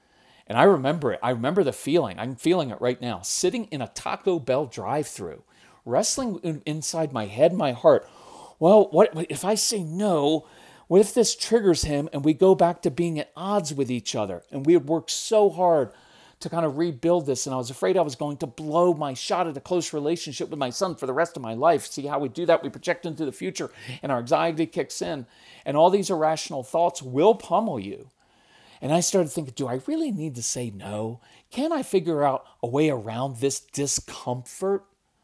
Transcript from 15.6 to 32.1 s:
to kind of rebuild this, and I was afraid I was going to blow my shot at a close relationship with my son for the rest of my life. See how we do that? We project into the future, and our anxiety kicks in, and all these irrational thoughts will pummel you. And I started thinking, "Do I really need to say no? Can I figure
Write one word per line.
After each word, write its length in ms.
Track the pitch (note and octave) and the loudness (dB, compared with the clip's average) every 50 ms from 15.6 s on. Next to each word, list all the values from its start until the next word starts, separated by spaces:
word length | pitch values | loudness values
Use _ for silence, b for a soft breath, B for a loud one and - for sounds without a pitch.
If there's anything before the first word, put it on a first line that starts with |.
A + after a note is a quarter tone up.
| F#3 F3 E3 D3+ C3 G#2 B B B B B B B B B B | 4 4 4 4 2 0 B B B B B B B B B B
to 100 | - E3+ | -12 -6
kind 160 | - E3 E3+ | -4 -2 -2
of 100 | D#3 C3 | -2 0
rebuild 480 | C#3+ E3+ F3 D#3 A#2+ - E3 F3 F3 D3+ | -2 -2 -2 -2 -2 0 2 2 2 2
this, 220 | C3+ C3+ A#2 - | 0 -2 -2 -2
and 80 | C#3+ C3 | -4 -4
I 40 | C3 | -6
was 120 | B2 A2+ | -6 -6
afraid 260 | C3+ - - F#3 F#3 | -6 -4 -2 0 2
I 60 | F#3 E3+ | 2 0
was 140 | D3+ B2+ | 0 -2
going 200 | - D3+ D3 C#3+ C#3 | -6 -6 -6 -6 -6
to 80 | E3 | -8
blow 460 | C#3+ A#2+ - D#3 D3+ D3 E3 F3 F3+ E3+ | -10 -10 -10 -8 -2 0 2 4 4 2
my 220 | D3 D#3 C#3+ C3 | 0 -2 -6 -8
shot 320 | A#2+ - - - F3 F3+ | -8 -6 -4 -2 -2 -2
at 100 | E3+ D3 | -2 -4
a 40 | C3+ | -8
close 340 | - - F3+ F3+ D#3 - - | -6 -2 -2 -2 -2 -2 -4
relationship 560 | D3+ C#3+ D3 E3+ E3 - D#3+ C3+ - E3+ - | -4 -2 -2 -2 -4 -6 -10 -10 -8 -8 -8
with 80 | - D3 | -6 -6
my 100 | C#3 B2+ | -6 -4
son 260 | B2 - G3 F#3 D#3+ | -4 -4 -4 -4 -4
for 120 | - - | -4 -6
the 60 | B2+ B2+ | -4 -2
rest 240 | C#3 E3+ E3+ - D3+ | -2 -2 -2 -4 -10
of 40 | B2+ | -8
my 120 | A2+ A2+ | -8 -4
life. 320 | A2+ C3+ E3 E3+ C3+ - | 0 2 2 2 2 0
See 200 | - - - C3+ | -4 -10 -8 -8
how 120 | C#3+ D3 C#3+ | -6 -4 -4
we 100 | D3 C3+ | -4 -4
do 160 | A2+ D#3+ F3 | -6 -4 0
that? 180 | E3 E3 D#3 - | 2 2 2 0
We 60 | C#3+ | -4
project 380 | - C#3 - - E3+ - - | -10 -8 -4 -4 -4 -4 -4
into 180 | F3 D#3 C3 D#3+ | -10 -8 -6 -6
the 80 | C#3 B2 | -6 -6
future, 380 | - E3+ F#3 F#3 - E3 B2 B B B B B2+ C#3+ B | -6 -8 -8 -6 -8 -8 -10 B B B B -14 -10 B
and 100 | D3 C#3 | -4 -4
our 60 | A#2+ | -4
anxiety 480 | A#2+ A#2+ D#3 D3+ E3 E3+ E3 D3+ E3 | -2 0 0 2 2 0 0 -2 -4
kicks 340 | D#3 - F3 D3 - - - | -4 -2 -6 -6 -6 -6 -8
in, 260 | F#3+ F3+ E3 C#3+ B2 - B B B B B B B | -6 -6 -6 -8 -10 -14 B B B B B B B
and 100 | B C#3+ | B 4
all 140 | D3 D#3+ F3+ | 6 6 6
these 220 | F#3 G3+ F#3+ - | 6 4 0 0
irrational 520 | G3 D#3+ D#3 D#3 D#3+ D3+ - - E3 C#3 B2+ | -2 0 0 0 0 -2 -4 -8 -8 -8 -8
thoughts 380 | - - E3 E3+ E3+ E3+ - | -4 -2 0 0 0 -2 -4
will 340 | C#3 B2+ B2 C3 D#3+ G#3 A3+ | -10 -6 0 4 6 6 4
pummel 460 | G#3 - - E3+ F#3 A3+ A3 D#3+ A#2 | 4 0 -2 0 0 0 0 -4 -6
you. 300 | F#2 G2 - - - C3 _ _ b b b b b b b b b b b b b | -8 -8 -12 -14 -16 _ _ _ b b b b b b b b b b b b b
And 100 | C#3+ D3+ | 0 0
I 80 | F3 | 0
started 300 | E3+ - - G3 F3 D3+ | 2 2 2 2 0 0
thinking, 240 | - - D#3 B2+ A#2+ | -2 -6 -8 -8 -6
"Do 120 | - C#3 B2 | -6 -6 -4
I 120 | A#2+ C3 C3+ | -6 -6 -6
really 240 | - D4 D#4+ E4 D4 | -4 -4 -4 -2 -4
need 240 | G#3 F3 D3+ D#3+ C3+ | -4 -4 -6 -6 -8
to 80 | A#2+ A2+ | -6 -6
say 280 | - - C3 B2 A#2 | -6 -6 -6 -6 -8
no? 500 | G2+ G2 G2 G2 G#2 G#2+ A2 A2 A#2 B2 b b b b b b | -8 -10 -10 -8 -6 -4 -4 -6 -6 -10 b b b b b b
Can 220 | - - C#4 D#4+ E4+ | -6 -4 -2 -2 -2
I 100 | D4 C4 | -2 -2
figure 400 | - - F#3+ E3 E3 | 0 0 0 0 0